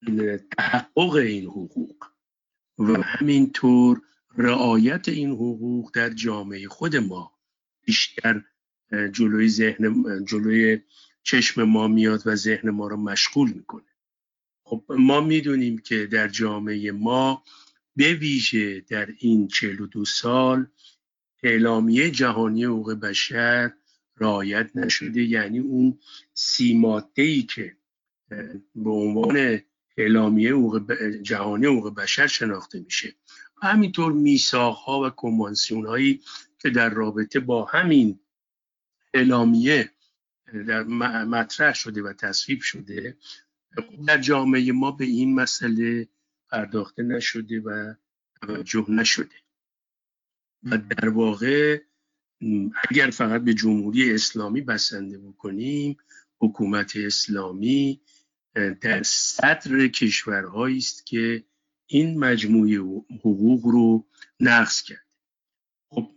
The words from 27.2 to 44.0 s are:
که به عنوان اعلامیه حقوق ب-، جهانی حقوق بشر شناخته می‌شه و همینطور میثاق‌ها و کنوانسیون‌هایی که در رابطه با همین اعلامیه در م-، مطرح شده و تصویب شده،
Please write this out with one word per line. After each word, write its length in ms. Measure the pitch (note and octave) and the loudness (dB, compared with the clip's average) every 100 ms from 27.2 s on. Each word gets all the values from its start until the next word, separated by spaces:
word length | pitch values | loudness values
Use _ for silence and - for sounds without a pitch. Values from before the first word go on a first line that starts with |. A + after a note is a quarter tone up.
| D3+ D3 | 0 0
که 340 | A2 - F2+ - _ _ _ _ - G2+ G#2 G2 - A2 | -2 -8 -12 -16 _ _ _ _ -18 -16 -14 -16 -16 -8
به 140 | A2 | -4
عنوان 720 | G#2+ G#2 G#2+ A2+ C#3+ C3 G#2+ - _ _ - | 0 0 0 2 2 2 -2 -6 _ _ -2
اعلامیه 540 | G#2+ A2 G#2+ A2 A2+ | 2 4 4 4 4
حقوق 280 | C#3 A#2 A2 | 4 2 0
ب-، 420 | G#2 A#2 A2 G#2+ | -4 -4 -6 -6
جهانی 440 | G2+ G#2+ G#2 G#2 C#3+ | -6 -4 -4 0 2
حقوق 300 | B2+ G#2+ G#2 | 2 0 -6
بشر 320 | G2+ - C#3+ | -4 0 0
شناخته 520 | - A2+ F#2+ - F#2+ | 0 -4 -6 -10 -16
می‌شه 360 | - - - - _ - - - | -8 -8 -8 -14 _ -20 -20 -6
و 40 | F#3+ | 0
همینطور 440 | G#3+ G3 E3+ E3 | 2 2 0 0
میثاق‌ها 880 | D3 D3 C#3 - B2+ A#2+ A2 - C#3 | 2 4 4 2 2 0 -2 -4 -2
و 80 | C3 | -2
کنوانسیون‌هایی 1120 | - A#2+ A2+ G#2 G#2 - A2 G#2+ A#2+ C#3 C3+ - - - _ | -4 -2 0 0 -2 -2 -4 -2 2 2 2 -4 -20 -20 _
که 100 | C#3+ | 0
در 200 | A#2+ A2+ | 2 2
رابطه 500 | G#2+ G#2+ G#2 G#2+ C#3 | 0 -2 -2 -2 -2
با 260 | B2 A#2+ G#2 | 0 -2 0
همین 540 | D#3+ F3+ D3 A2 F#2+ _ _ _ _ _ _ _ _ _ | 0 4 6 6 2 _ _ _ _ _ _ _ _ _
اعلامیه 800 | C3+ B2+ B2 A#2 A#2 B2+ D3 A2 _ _ _ _ _ _ A2 A2 | 2 4 4 4 4 4 2 0 _ _ _ _ _ _ -10 -6
در 160 | A2 | -4
م-، 460 | A2 A#2+ B2 A2+ A2 | -4 -4 -4 -4 -2
مطرح 440 | A#2 A2 - D3+ | -2 -4 0 0
شده 280 | B2+ A#2 G#2 | 0 -6 -10
و 120 | G2+ | -10
تصویب 480 | G2 G#2 G2 - C3+ | -8 -6 -6 -4 -6
شده، 560 | - G2+ G2 G2+ B2 - - - _ _ _ - - - | -6 -10 -12 -12 -14 -16 -20 -20 _ _ _ -14 -12 -6